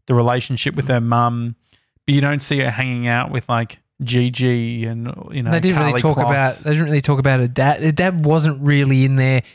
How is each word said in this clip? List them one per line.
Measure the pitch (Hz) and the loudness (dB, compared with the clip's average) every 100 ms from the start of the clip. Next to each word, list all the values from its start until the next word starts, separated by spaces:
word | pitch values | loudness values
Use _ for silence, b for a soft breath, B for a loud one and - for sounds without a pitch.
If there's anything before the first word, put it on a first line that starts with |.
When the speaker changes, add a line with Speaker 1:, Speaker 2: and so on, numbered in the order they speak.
| - | 0
Speaker 1:
the | |
relationship | 120 117 123 - 123 - | 2 2 0 -4 -4 -4
with | - 135 | -4 -2
Speaker 2:
Mm. | |
Speaker 1:
her | 123 | -2
mum, | 117 117 120 117 117 117 _ _ _ _ - | 0 2 0 -2 -6 -10 _ _ _ _ 0
but | |
you | 143 | 0
don't | 143 147 | 2 -2
see | - 143 | -4 -2
her | 127 | -2
hanging | 107 131 123 120 | -2 -4 -4 -2
out | 120 131 | -2 -2
with, | 127 - | -6 -2
like, | 117 113 - _ - | -2 -2 -10 _ -10
Gigi | 123 123 123 123 127 120 117 117 | -2 0 0 0 0 0 -2 -6
and, | 113 117 120 - - | -6 -6 -10 -12 -10
you | 139 | -6
know, | 117 | -2
Speaker 2:
They | 165 | 0
didn't | 185 165 | 0 0
really | 151 | 0
Speaker 1:
Karlie | 123 | 0
Speaker 2:
talk | 156 143 | 0 2
Speaker 1:
Kloss. | 120 | 0
Speaker 2:
about, | 139 131 - | 2 0 -2
they | 151 | -2
didn't | 151 160 | 0 2
really | 151 | 0
talk | 135 139 | 2 2
about | 135 131 | 2 2
her | 123 | 0
dad. | 127 135 147 | 2 0 2
Her | 156 | 0
dad | 151 185 175 | 0 0 2
wasn't | 151 160 156 139 | 2 2 2 0
really | 143 143 139 131 | 2 2 4 4
in | 135 135 | 4 2
there. | 131 131 - | 2 2 -2